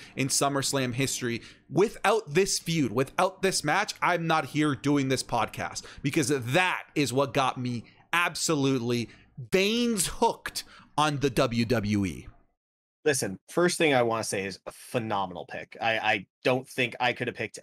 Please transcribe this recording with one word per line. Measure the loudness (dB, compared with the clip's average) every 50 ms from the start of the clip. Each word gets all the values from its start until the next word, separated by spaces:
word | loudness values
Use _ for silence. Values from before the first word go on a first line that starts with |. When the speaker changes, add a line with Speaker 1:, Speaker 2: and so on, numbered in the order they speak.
| -14 -10 -6
Speaker 1:
in | -4 -2
SummerSlam | 0 0 0 2 2 0 0 -2 0 0 -2 -2 -2 -2
history. | -2 -2 -2 -2 -4 -4 -4 -4 -6 -8 -14 -20 _ _
Without | -2 2 2 2 2 0 0 2 2 2 2 0 0 2
this | 2 2 2 0 -2
feud, | -2 -2 0 0 0 2
without | 2 0 -2 0 2 2 2 2 0 0
this | -2 -2 0 0 0
match, | 0 0 0 0 -2 -2 0
I'm | 0 2 2 2 2
not | 2 0 0 0
here | 0 0 0 2 2 2
doing | 0 2 2 2 2 2 2
this | 0 -2 -2
podcast, | -2 -2 -2 -2 -2 -4 -6 -8 -8 -8 -10 -12 -14 -10 -6 -4
because | -2 0 0 2
that | 2 0 0 0 0 2 2 2 2 0 -4 -8 -6 -2
is | -2 0 0
what | 0 0 0 0 0
got | 0 0 0 0
me | -4 -4 -6 -6 -8 -10 -14 -20 _ _ _ 2
absolutely | 2 2 2 0 -2 0 0 2 2 2 2 2 2 0 0 0 -2 -2 -4 -10 -18 -20 _ _ -18 -4 0
veins | 0 2 2 2 2 0 0 0 0 0 -2
hooked | -4 0 0 0 0 0 -2 -8 -10 -10 -10 -10 -12 -16 -20 -20 -6 _ 0
on | 0 0 0
the | 0 0 0
W | 2 2 0 2 2 0 0
W | 2 0 0 0 0 0 0 0
E. | -2 -4 -8 -14 -18 -20 _ _ _ _ _ _ _ _ _ _ _ _ _ 0
Speaker 2:
Listen, | 0 0 0 -2 -4 -6 -10 _ -4
first | 0 2 2 2 2 2
thing | 2 4 4
I | 4 4
wanna | 2 0 -2 -2
say | -2 -4 -4 -4
is | -4 -8 -10 -12
a | -16
phenomenal | -16 -16 -10 -6 -4 -4 -2 -2 -2 -2 -2 -4 -6 -10 -12 -10
pick. | -12 -12 -12 -14 -8 -4
I, | -2 0 0
I | 0 0 0 0 0 -2 -8 _ _ 0
don't | 0 0 0 -2
think | -6 -4 -2 -2 -2 -2 -2
I | -2 -2 -2
could | -2 -4
have | -6 -6
picked | -6 -8 -8 -8 -6